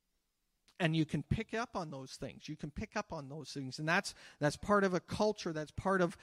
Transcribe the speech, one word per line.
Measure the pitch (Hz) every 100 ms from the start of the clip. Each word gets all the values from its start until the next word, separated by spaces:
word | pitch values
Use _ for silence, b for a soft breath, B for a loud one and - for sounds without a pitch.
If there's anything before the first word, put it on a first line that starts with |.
| _ _ _ _ _ _ _ -
And | 165 160
you |
can | 151 156
pick | - 220 220
up | 220 247 208
on | 160
those | 135 131
things. | - 127 71 -
You | 151
can | 151
pick | - 220 214
up | -
on | 160 135
those | 156 135
things. | 143 131 139
And | 156
that's, | 180 - - B B
that's | 147 -
part | - 208
of | 190
a | 185
culture. | - - 214 208 180
That's | 156 151
part | - 190 190
of, | 175 -